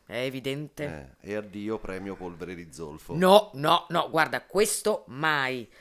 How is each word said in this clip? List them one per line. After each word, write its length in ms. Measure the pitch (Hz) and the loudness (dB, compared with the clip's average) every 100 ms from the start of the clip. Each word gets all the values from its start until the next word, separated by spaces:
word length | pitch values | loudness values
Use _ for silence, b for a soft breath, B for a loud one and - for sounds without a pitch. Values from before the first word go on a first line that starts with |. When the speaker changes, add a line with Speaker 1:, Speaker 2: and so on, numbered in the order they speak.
Speaker 1:
è 120 | - 113 | -10 -6
evidente. 1000 | 131 131 135 139 151 - 147 78 65 - | -6 -6 -6 -6 -8 -8 -8 -8 -14 -14
Speaker 2:
Eh, 100 | 95 | -8
e 40 | |
addio 440 | 104 104 101 104 110 | -6 -6 -8 -6 -6
premio 360 | - 95 98 | -6 -8 -8
polvere 380 | 90 90 85 87 | -8 -10 -10 -10
di 180 | 87 85 | -10 -12
zolfo. 440 | 69 78 78 - | -12 -12 -12 -6
Speaker 1:
No, 340 | 165 185 202 - | 4 8 8 8
no, 320 | 135 151 165 - | -2 2 2 0
no, 200 | 165 147 | -2 0
guarda, 320 | 160 151 131 | 0 0 -2
questo 600 | - 131 - - 208 - - | -2 0 2 0 -2 -2 -4
mai. 600 | 127 156 151 131 127 110 B | -4 0 0 0 -4 -10 B